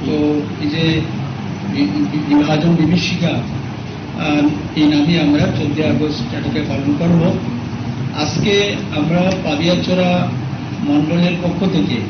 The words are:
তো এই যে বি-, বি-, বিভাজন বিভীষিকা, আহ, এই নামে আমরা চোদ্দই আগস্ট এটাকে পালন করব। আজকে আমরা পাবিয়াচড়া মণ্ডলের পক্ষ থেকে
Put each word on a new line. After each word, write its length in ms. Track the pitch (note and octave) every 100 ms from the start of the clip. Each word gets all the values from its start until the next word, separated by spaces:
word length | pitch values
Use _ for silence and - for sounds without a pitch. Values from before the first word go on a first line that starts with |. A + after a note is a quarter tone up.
| -
তো 360 | D3+ D3 D3+ D3 -
এই 80 | D3+
যে 320 | D#3 D#3+ D#3+ - - - - - - G3
বি-, 120 | C#4 D4
বি-, 500 | D4+ C#3+ D3+ - D3
বিভাজন 400 | D3+ D3+ E3+ E3
বিভীষিকা, 520 | D3+ F3 - - E3+
আহ, 1200 | C3 - - - - - - - - D#3+ D3+ D3 D3+ - D#3
এই 80 |
নামে 360 | D3+ D3 D3+ E3+
আমরা 200 | D3 D3
চোদ্দই 440 | C#3 B2 D3 D3
আগস্ট 500 | D#3 D3 D3+ D3+ -
এটাকে 280 | D3+ D3+ D3+ C#3
পালন 260 | C#3 C#3 D3
করব। 340 | E3+ E3+ D#3+ - - - - - - - - D3
আজকে 540 | D3+ - G#3 G3+ G3+ - - D3
আমরা 360 | D3+ E3+ F#3 F#3
পাবিয়াচড়া 840 | - D3 E3 F3+ - F3+ F3+ F3+ F3+ - - - - -
মণ্ডলের 500 | C#3+ D3 D#3 E3+ F3 E3+
পক্ষ 160 | F3 D#3
থেকে 420 | F#3+ E3 - A#2 G#2